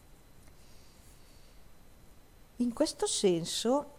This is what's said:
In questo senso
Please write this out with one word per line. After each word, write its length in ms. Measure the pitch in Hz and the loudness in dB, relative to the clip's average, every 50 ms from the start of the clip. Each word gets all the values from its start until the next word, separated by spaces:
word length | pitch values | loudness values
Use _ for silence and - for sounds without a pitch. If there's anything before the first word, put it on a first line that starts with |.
| - - - - - - - - - - - - - - - - - - - - - - - - - - - - - - - - - - - - - - - - - - - - - - - - - - - - | -20 -20 -20 -20 -20 -20 -20 -20 -20 -20 -20 -20 -20 -20 -20 -20 -20 -20 -20 -20 -20 -20 -20 -20 -20 -20 -20 -20 -20 -20 -20 -20 -20 -20 -20 -20 -20 -20 -20 -20 -20 -20 -20 -20 -20 -20 -20 -20 -20 -10 -4 -2
In 140 | 240 247 233 | -2 0 2
questo 320 | - 302 320 - - 427 | 0 0 0 0 -2 -2
senso 840 | 403 - - - 190 175 165 165 - - - - 233 262 294 285 - - | -2 0 2 4 4 4 2 0 -2 -4 -2 0 2 2 2 0 -4 -12